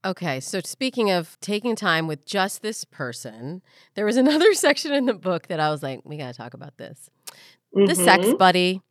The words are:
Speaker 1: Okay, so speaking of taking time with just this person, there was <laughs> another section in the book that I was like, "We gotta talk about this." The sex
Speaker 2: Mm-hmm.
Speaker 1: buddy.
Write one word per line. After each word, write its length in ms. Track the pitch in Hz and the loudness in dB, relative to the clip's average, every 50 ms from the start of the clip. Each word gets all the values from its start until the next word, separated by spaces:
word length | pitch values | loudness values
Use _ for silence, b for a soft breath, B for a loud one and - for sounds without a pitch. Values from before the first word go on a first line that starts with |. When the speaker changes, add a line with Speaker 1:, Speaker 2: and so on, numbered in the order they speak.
| - | -4
Speaker 1:
Okay, 340 | 190 185 - 175 165 135 131 | -6 -6 -4 -4 -6 -6 -6
so 220 | 127 - - 190 | -6 -6 -6 -6
speaking 480 | 170 - - _ 269 254 - 247 226 202 | -6 -8 -8 _ -4 -4 -2 0 0 2
of 260 | 185 175 165 - - _ | 2 0 -2 -4 -14 _
taking 340 | - - 208 208 214 247 220 | -8 -6 -6 -4 -2 -4 -4
time 320 | 214 208 185 165 160 160 | -2 0 0 0 0 0
with 160 | 160 156 139 _ | -4 -6 -8 _
just 360 | - - 202 190 202 - - | -6 -2 -2 -2 -2 -4 -8
this 220 | - 214 220 - - | -8 -10 -10 -10 -14
person, 760 | _ _ - 143 123 120 - - 123 107 113 120 139 170 185 b b b b b b b | _ _ -10 -10 -10 -10 -12 -14 -16 -16 -12 -12 -12 -12 -14 b b b b b b b
there 100 | - 214 | -4 -2
was 100 | 208 233 | 2 2
<laughs> 80 | 277 294 | 4 4
another 280 | 302 294 311 349 440 392 | 4 4 6 4 4 4
section 400 | - - 294 285 - - 311 285 | 4 2 2 2 0 -2 -2 -2
in 120 | 285 254 | 0 0
the 80 | 254 226 | 0 -2
book 340 | 180 151 185 180 160 - | -2 -4 -4 -4 -4 -4
that 120 | _ 180 156 | _ -4 -2
I 100 | 151 151 | 0 -2
was 140 | 151 147 151 | -2 -4 -6
like, 180 | 135 131 - _ | -8 -10 -10 _
"We 140 | - 147 | -14 -12
gotta 160 | 151 143 123 120 | -12 -12 -12 -12
talk 160 | - 113 123 - | -14 -16 -16 -16
about 240 | - - 147 _ | -18 -20 -20 _
this." 320 | _ - - 156 _ - - _ _ B B B B B B B B B _ - | _ -18 -18 -18 _ -20 -20 _ _ B B B B B B B B B _ 2
The 200 | 196 202 196 320 | 2 2 2 2
sex 300 | - 277 254 185 185 185 | 2 6 6 6 6 6
Speaker 2:
Mm-hmm. 100 | 214 285 | 2 4
Speaker 1:
buddy. 440 | - 190 185 175 180 180 180 185 190 _ _ | 6 6 6 6 6 2 2 0 -4 _ _